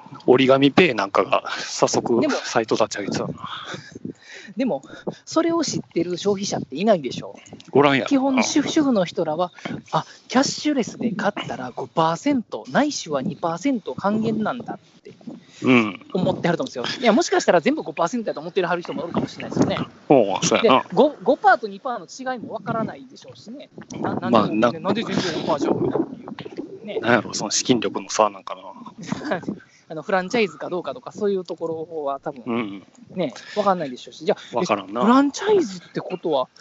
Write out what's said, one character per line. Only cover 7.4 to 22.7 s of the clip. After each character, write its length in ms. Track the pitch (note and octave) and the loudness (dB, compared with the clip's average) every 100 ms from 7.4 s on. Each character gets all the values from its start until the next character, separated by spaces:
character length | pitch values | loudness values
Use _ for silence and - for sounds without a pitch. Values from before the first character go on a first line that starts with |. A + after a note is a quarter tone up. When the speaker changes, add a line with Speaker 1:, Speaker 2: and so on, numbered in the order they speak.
| - - - | -20 -20 0
Speaker 2:
う。 40 | C3 | 6
Speaker 1:
お 40 | |
ら 100 | C#3+ | 6
ん 20 | |
や 60 | C3+ | 6
ろ 40 | |
な。 40 | G#2 | 2
Speaker 2:
基 80 | C#4 | 2
本 260 | C4+ C4 | 2 2
主-、 200 | - D#4 C4+ | 2 0 2
主 160 | - | 2
婦 100 | C#4 | 2
の 120 | A3+ | 2
人 200 | E3+ - | 0 -2
ら 120 | D#3+ D#3 | -2 0
は、 160 | F3 - - - - | -4 -4 -10 -10 -4
あ、 120 | D#3+ - - _ | -4 -4 -14 _
キ 100 | B3 | 0
ャ 40 | |
ッ 20 | |
シ 300 | C#4+ - D4+ | 0 0 -2
ュ 20 | |
レ 80 | C#4 | 0
ス 160 | G3+ - | -2 -2
で 140 | A3+ | -2
買 180 | F#3 F#3+ | 0 -2
っ 160 | - - | -2 -8
た 100 | A#2 | -8
ら 140 | B2+ | -8
五 160 | - C3+ | -8 -4
パ 260 | - D#3+ | 0 2
ー 40 | E3 | 2
セ 160 | C#4+ | 0
ン 100 | C#4 | 0
ト、 220 | - A#2+ A2+ | -2 -10 -2
な 120 | C3+ | 0
い 80 | D4 | 0
し 180 | C4+ E3+ | -2 -4
は 140 | C#3+ | -4
二 140 | B2+ C#3 | -4 -4
パ 180 | E3+ | -4
ー 40 | E3 | -2
セ 120 | C#4 | -2
ン 100 | B3+ | -2
ト 140 | D#3 | -4
還 260 | - G3 G#3+ | -4 -2 0
元 220 | A3 A3 | 0 0
な 100 | G#3 | -2
ん 40 | C3 | -4
だ 160 | A2 | -8
っ 280 | - _ _ | -12 _ _
て 100 | - - - - - - | -20 -18 -16 -16 -20 -4
Speaker 1:
う 100 | A#2+ | 4
ん。 340 | B2+ G#2+ F#2 - | 4 4 -4 -6
Speaker 2:
思 200 | F#3+ F3+ | -2 0
っ 80 | F3+ | 0
て 80 | F3 | 0
は 40 | |
る 60 | E3 | -2
と 60 | |
思 80 | C3 | -4
う 60 | C3 | -6
ん 40 | |
で 60 | A2+ | -8
す 60 | - | 0
よ。 60 | |
い 20 | |
や、 80 | A#3+ | 4
も 100 | A3 | 4
し 80 | F4 | 4
か 100 | F4+ | 2
し 40 | |
た 80 | - | 4
ら 80 | F3+ | 4
全 140 | F#3+ D#4 | 4 0
部 60 | |
五 100 | - | -4
パ 120 | - | -2
ー 40 | E3+ | -2
セ 100 | A#3+ | 0
ン 60 | |
ト 60 | G3+ | -4
や 40 | |
と 60 | C#3+ | -6
思 100 | E3 | -4
っ 20 | |
て 80 | F#3 | -2
る 80 | F3 | 0
は 60 | |
る 80 | F3+ | -2
人 120 | - | -4
も 100 | C#3+ | -6
お 20 | E3 | -4
る 60 | |
か 80 | - | -2
も 80 | - | -4
し 100 | - | -8
れ 100 | - | -6
な 0 | |
い 20 | |
で 40 | - | 0
す 40 | |
よ 60 | - | 0
ね。 100 | F3 - - - | 0 -6 -10 6
Speaker 1:
お 300 | C#3+ G2 F#2 | 6 6 2
う、 60 | |
そ 120 | - G2 | 2 4
う 80 | |
や 80 | A3+ | 6
な。 80 | C3 | 6
Speaker 2:
で、 80 | - | 4
五、 220 | G3+ C#4+ B3 | 4 4 4
五 140 | F#3+ D#4 | 0 2
パ 160 | G#4 | 4
ー 60 | D#4+ | 4
と 100 | G#3+ | 0
二 100 | G3 | -8
パ 180 | C#4 A#3+ | -8 -8
ー 20 | |
の 340 | E3 - C4 | -12 -12 -8
違 20 | B3+ | -8
い 40 | |
も 140 | - | -8
わ 60 | G#3+ | -10
か 120 | G#3+ | -6